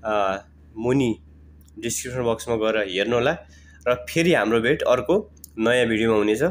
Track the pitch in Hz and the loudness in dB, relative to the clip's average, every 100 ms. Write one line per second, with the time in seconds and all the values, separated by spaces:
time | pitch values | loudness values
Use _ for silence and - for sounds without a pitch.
0 | 113 107 98 98 - - - 110 120 135 | -2 -2 0 -4 -10 -20 -20 -6 0 2
1 | 123 101 - - - - - - 117 - | 0 -2 -8 -20 -20 -20 -20 -10 -8 -8
2 | 127 127 120 113 - 113 110 110 101 92 | -8 -4 -2 -2 -2 -2 0 -2 -2 -2
3 | 104 120 127 170 - - - - - 123 | 0 0 0 -4 -10 -20 -20 -8 -4 -2
4 | - 165 170 147 104 113 117 151 - 123 | -2 0 2 2 2 2 2 0 2 0
5 | 120 185 214 - - - 113 123 117 107 | 2 0 -2 -18 -20 -2 2 2 2 2
6 | 113 107 104 110 160 | 2 2 2 2 0